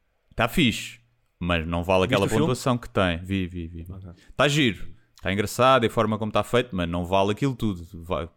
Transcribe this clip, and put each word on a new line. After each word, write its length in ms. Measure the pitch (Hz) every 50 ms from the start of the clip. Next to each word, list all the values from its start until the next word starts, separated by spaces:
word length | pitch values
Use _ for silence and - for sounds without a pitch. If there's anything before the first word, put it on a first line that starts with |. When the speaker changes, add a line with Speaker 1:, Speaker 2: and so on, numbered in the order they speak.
| _ _ _ _ _ _ _
Speaker 1:
Tá 120 | - 117
fixe, 520 | 120 - 185 143 113 - - - - - - _ _ _ _ _ _ _ -
mas 260 | 90 87 87 82 78
não 160 | 85 85 87 82
vale 180 | 92 92 92
Speaker 2:
Viste 120 | 92 85 -
Speaker 1:
aquela 120 | 98 98
Speaker 2:
o 40 | 90
filme? 120 | 107 110 156
Speaker 1:
pontuação 340 | 147 127 - - 135 123
que 120 | 120 - -
tem. 280 | - 107 95 90 85 82
Vi, 280 | 92 90 98 95 90
vi, 200 | 87 90 87 85
vi. 180 | 85 87 85 82 90
Speaker 2:
Ok. 200 | 101 92 95 87 85 - _ - -
Speaker 1:
Tá 120 | - 131
giro. 400 | 147 143 156 139 113 87 - - - - - _ _ _ -
Tá 120 | - 92 95
engraçado, 520 | 104 104 98 - - 123 131 135 127 113
a 40 | 104
forma 280 | - 117 110 107 110
como 140 | 98 107 107
tá 120 | - 104 104
feito, 320 | - - 117 - - 95
mas 120 | 90 87
não 160 | 82 87 87 87
vale 260 | 87 95 98 98 101
aquilo 240 | 104 - 139 139 123
tudo. 300 | - 113 107 92 87 85 - - 85 82
Va-, 260 | 87 90 69 85 - -